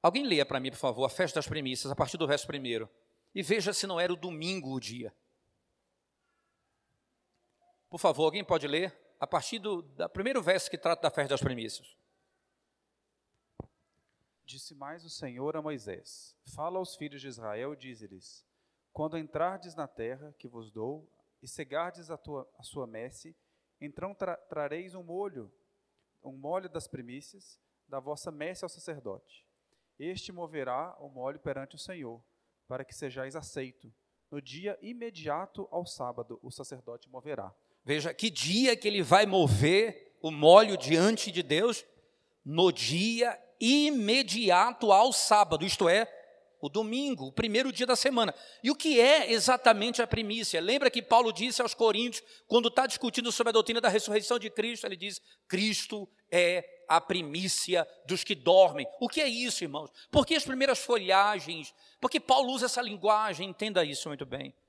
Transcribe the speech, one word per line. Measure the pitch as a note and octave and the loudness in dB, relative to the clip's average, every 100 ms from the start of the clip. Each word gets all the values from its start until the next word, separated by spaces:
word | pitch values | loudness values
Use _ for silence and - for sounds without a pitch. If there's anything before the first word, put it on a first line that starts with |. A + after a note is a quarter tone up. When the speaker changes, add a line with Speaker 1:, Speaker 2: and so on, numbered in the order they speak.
Speaker 1:
Alguém | E3+ A3 | 2 0
leia | C#4 D#3 C#3 | 0 0 0
para | C3+ | -2
mim, | C3 | -6
por | C3 | -4
favor, | C3 A#2 | -4 -2
a | C3 | -4
festa | - F3+ D#3 | -2 -4 -4
das | - | -6
primícias, | D#3 C3+ B2+ C3+ | -6 -6 -6 -8
a | C#3 | -4
partir | C#3 D#3+ | -4 -2
do | D3+ | -2
verso | C#3+ - | -2 -4
primeiro, | C#3+ B2+ A2+ A2 _ _ _ _ | -8 -6 -6 -8 _ _ _ _
e | - | -10
veja | D3+ G#3+ F#3 | -2 -2 -2
se | - G3 | -4 -4
não | E3+ | -4
era | F3 | -2
o | F3 | -4
domingo | F3+ D#3+ E3 F#3+ C3 | -8 -8 -8 -8 -8
o | C3 | -10
dia. | G2+ A#2+ A2 _ _ _ _ _ _ _ _ _ _ _ _ _ _ _ _ _ _ _ _ _ _ _ _ _ _ _ _ | -10 -12 -14 _ _ _ _ _ _ _ _ _ _ _ _ _ _ _ _ _ _ _ _ _ _ _ _ _ _ _ _
Por | E3+ | 0
favor, | F#3 C3+ D#3 | 0 2 0
alguém | F3+ | 0
pode | F#3+ E3 C#3+ | -2 -2 0
ler? | D#3 F#3 - _ _ | -4 -4 -10 _ _
A | C3+ | -4
partir | - - A3+ | -4 -4 -8
do, | G3+ F3+ | -6 -8
da | D3+ - E3+ | -8 -8 -8
primeiro | - A3 C4+ | -4 -4 -2
verso | E3+ F#3 - | 0 0 -2
que | F3 | -6
trata | D#3+ E3 | -4 0
da | D3+ | -2
festa | D#3+ C#3 | -2 -2
das | C#3 | -2
primícias. | C#3+ A#2+ A2+ - - _ _ _ _ _ _ _ _ _ _ _ _ _ _ _ _ _ - _ _ _ _ _ _ _ | -2 -6 -8 -12 -18 _ _ _ _ _ _ _ _ _ _ _ _ _ _ _ _ _ -20 _ _ _ _ _ _ _
Speaker 2:
Disse | - C3+ - C#3+ | -20 -20 -20 -16
mais | C#3 E3 | -14 -14
o | E3 | -16
Senhor | - C3+ B2 C#3+ D#3 | -14 -12 -6 -6 -6
a | |
Moisés: | D3+ C#3 G#2 F2 - - - _ - | -8 -8 -10 -12 -14 -20 -20 _ -20
"Fala | - D#3+ F#3 | -10 -6 -6
aos | F3+ | -8
filhos | - D3 C#3 | -12 -14 -14
de | C3+ | -16
Israel | A#2 A2 G#2+ C3+ | -12 -8 -8 -8
e | C#3+ | -12
dize-lhes: | B2+ A2+ G#2 F#2+ - - _ _ _ _ _ | -16 -18 -18 -20 -20 -20 _ _ _ _ _
Quando | - D#3 E3 | -8 -6 -6
entrardes | D#3 D3+ F3 F#3+ F3 | -10 -4 -4 -4 -14
na | D#3+ C#3+ | -12 -12
terra | - A2+ C3 D3 C#3+ | -10 -10 -10 -16 _
que | B2 | -20
vos | A#2+ A2 | -18 -16
dou | A2 A#2 D#3 _ _ _ _ | -10 -10 -10 _ _ _ _
e | B2+ | -18
cegardes | - C#3 C#3+ F3 F3 D#3+ | -16 -8 -6 -6 -10 -16
a | D#3 | -16
tua, | - C#3+ C3 _ | -12 -14 -14 _
a | |
sua | B2 D3 A#2+ | -16 -12 -12
messe, | A2+ B2 - E3 E3 _ _ _ _ | -12 -14 -16 -20 _ _ _ _ _
então | D3 C#3+ F#3 | -16 -12 -12
tra-, | G3+ F#3 E3+ | -8 -8 -8
trareis | _ D#3 C#3+ D#3 F#3 | _ -8 -6 -8 -12
um | F#3 | -16
molho, | E3+ F3+ G3+ C#3+ G2+ _ _ _ _ _ _ _ | -12 -8 -8 -10 -16 _ _ _ _ _ _ _
um | C#3 C3+ | -20 -14
molho | C#3+ F#3 F#3 | -6 -6 -6
das | E3 - | -12 -12
primícias | C3+ A#2+ C3 - G3 _ _ _ _ _ | -14 -14 -16 -18 -20 _ _ _ _ _
da | C#3 | -12
vossa | C3+ D3 F#3 | -8 -10 -10
messe | D3+ D#3 F3+ | -10 -10 -10
ao | D#3+ | -14
sacerdote. | - - D3 A2 F#2+ _ - _ _ _ _ _ _ | -12 -14 -12 -12 -14 _ -20 _ _ _ _ _ _
Este | D#3 F#3+ - | -10 -10 -14
moverá | F3 E3 D#3 B2+ B2+ E3+ - | -12 -10 -8 -6 -6 -6 -14
o | C#3+ | -20
molho | C3 C3 D3 | -10 -10 -8
perante | D3 C3+ C3+ | -8 -8 -10
o | D3+ | -16
Senhor, | - F3+ B2+ A#2 _ _ _ _ _ | -16 -12 -12 -14 _ _ _ _ _
para | B2+ | -12
que | C3 | -10
sejais | - C#3 B2+ C3 | -12 -10 -10 -10
aceito. | D#3 D3 D3 C3 _ A#2 _ _ _ _ | -12 -12 -10 -10 _ -20 _ _ _ _
No | C#3+ | -14
dia | C3 C#3 G3+ F#3+ | -12 -10 -8 -8
imediato | G#3 B3 A#3 F3 D3+ D3+ F#3+ - G3 | -12 -12 -14 -10 -6 -6 -6 -12 -8
ao | F3 F3 | -8 -8
sábado, | - B2 A#2+ A#2 A#2 | -10 -10 -8 -12 -14
o | B2 | -16
sacerdote | - C3+ C3 A#2+ A#2+ B2+ | -16 -16 -16 -16 -18 _
moverá." | B2+ D3 C#3 G2 _ _ _ | -18 -12 -10 -10 _ _ _
Speaker 1:
Veja, | C3+ D3+ D#3 | -6 -4 -4
que | - A3 | -4 -4
dia | D3+ C#3+ G3+ C4 A#3 | -2 0 2 2 2
que | G#3 | 0
ele | G3+ | -2
vai | C#3+ F#3 G#3 | 6 6 6
mover | F#3 D3 G#2 C#3+ F#3+ A3 - - _ | 6 6 6 6 4 2 -4 -20 _
o | D#3+ | -8
molho | D3+ D3 F#3+ A3 G3 | 6 12 12 10 0
diante | C3 E3 G3 A3 G#3 | 2 6 6 4 -2
de | F3 | -4
Deus? | C#3+ D3+ A#3 A3+ - _ _ _ _ _ | 0 2 2 -2 -12 _ _ _ _ _
No | C3+ D#3 F#3 | -4 4 4
dia | - A#2 E3 G#3+ A#3 A#3+ - - _ | 4 -2 0 0 0 0 -2 -14 _
imediato | A3+ D4 D4 C#4 G#3 B3+ A3+ G3+ G#3+ F3 A3+ A#3+ G#3+ | 4 4 4 0 2 0 0 0 4 6 4 2 6
ao | G3 B3+ | 8 8
sábado, | - - G#3 F#3 D#3 | 2 4 6 6 2
isto | F#3 - E3+ | -2 2 4
é, | G3 A3+ - - - _ _ | 4 2 -8 -20 -20 _ _
o | C#3+ | -6
domingo, | E3+ A3 B3 C#4+ F#3+ C3+ | -4 -4 -4 -4 -6 -6
o | |
primeiro | - A#3 G#3+ C4 | -4 0 0 0
dia | - B3 | -2 0
da | |
semana. | B3 - A#3+ G3+ - - - | 2 2 2 0 -2 -20 -6
E | A#3+ | -4
o | |
que | D4+ D#4+ B3+ | 0 4 6
é | B3 D4+ - | 8 6 4
exatamente | A3+ B3+ B3+ A#3+ G#3 A3+ - | 2 4 6 6 6 2 -2
a | A3+ | -2
primícia? | A3 G#3+ A3+ G#3+ E3 | -2 -2 -4 -2 -2
Lembra | F3+ C#4 C4+ | 0 2 2
que | A#3+ | 2
Paulo | G3+ A3+ A3+ | 4 4 4
disse | E3+ B3 - | 0 -4 -2
aos | - | -2
Coríntios, | - A3+ G#3 A#3+ A3+ - - _ | 2 2 2 -2 -6 -14 -20 _
quando | A#3 A#3 | 4 4
tá | B3 C4 | 2 0
discutindo | - A#3+ B3+ A#3+ | -2 -2 -2 -2
sobre | - A#3 | 0 4
a | |
doutrina | A3 A3 A3+ | 4 2 0
da | A3+ | 2
ressurreição | G#3 G#3+ G#3 G3+ A#3+ | 2 0 -2 0 -2
de | G#3+ | -2
Cristo, | A3 A3 A#3 | -4 -4 -6
ele | G#3 F3+ | -8 -8
diz, | G3 F#3 _ _ _ | -8 -10 _ _ _
"Cristo | F#3 G#3+ G3+ - G#3 F#3+ _ _ | -2 0 -2 -4 -8 -10 _ _
é | F3 F3 F3+ - - - | 2 2 0 -6 -20 2
a | E3 | 2
primícia | E3 F#3 D3+ D#3 F#3+ - - F3+ D#3 - | 2 -4 -4 -6 -4 -4 0 0 0 -10
dos | - F3+ | -6 -4
que | - | -2
dormem." | F3 D3 F#3 F#3 C#3+ B2 - | 0 6 8 8 4 -8 -6
O | A#3+ | -4
que | D#4 | 0
é | C#4+ | -2
isso, | A#3 B3 - | -2 -4 -4
irmãos? | E3 D3+ D3 - - | -6 -8 -12 -20 0
Por | D4 - | 2 4
que | |
as | D#4+ | 0
primeiras | B3+ C4 C4+ B3 | -2 -2 0 0
folhagens? | - A#3 F#3 F#3+ G3+ G#3 C#3+ E3 D3 _ - _ | 0 0 4 4 4 0 -6 -12 -12 _ -20 _
Por | B3+ | -2
que | D#4 | -2
Paulo | - C4 B3+ | 2 4 4
usa | C4 B3 | -2 -2
essa | B3 | -2
linguagem? | B3 G3+ G3+ G#3+ G#3+ D#3 F#3+ | -6 0 2 2 0 -4 -10
Entenda | E3+ G#3+ F#3 | -6 -2 0
isso | D#3 C#3 D#3 | 0 -4 -8
muito | C#3+ C3+ | -10 -10
bem. | B2 C3+ _ | -10 -12 _